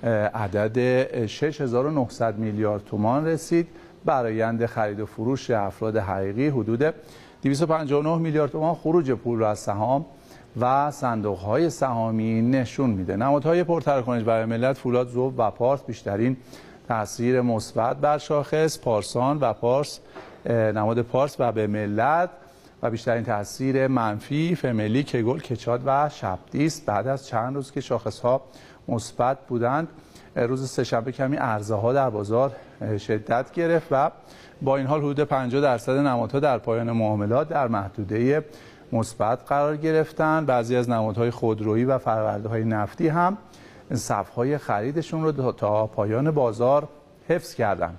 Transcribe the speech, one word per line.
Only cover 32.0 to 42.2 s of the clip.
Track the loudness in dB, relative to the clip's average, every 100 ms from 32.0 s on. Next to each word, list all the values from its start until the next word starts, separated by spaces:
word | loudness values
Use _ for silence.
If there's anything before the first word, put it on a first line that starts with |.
| 2
بازار | -2 0 2 2 -2 -20 -10 -4 -4
شدت | -2 -2 0 -2 0
گرفت | -2 2 2 2
و | 2 2 -2 -20 -20 -20 -6
با | 0 0
این | 2
حال | 0
حدود | 0 0
پنجاه | 0 0 2 2
درصد | 2 2 0 2
نمادها | 2 2 0 0
در | 2 0
پایان | 0 -2 0
معاملات | 0 2 0 2 2 2
در | 0 0
محدودهٔ | 0 -4 -6 -4 0 2 2 -2 -18 -20 -20 -4
مثبت | -2 -2 -2 -2 -2 0
قرار | 0 0 0
گرفتند. | 0 2 0 0 0 2 2
بعضی | 0 2 0
از | 2
نمادهای | 0 0 0 0
خودرویی | 0 0 0 2 2 2
و | 0
فرورده‌های | 0 0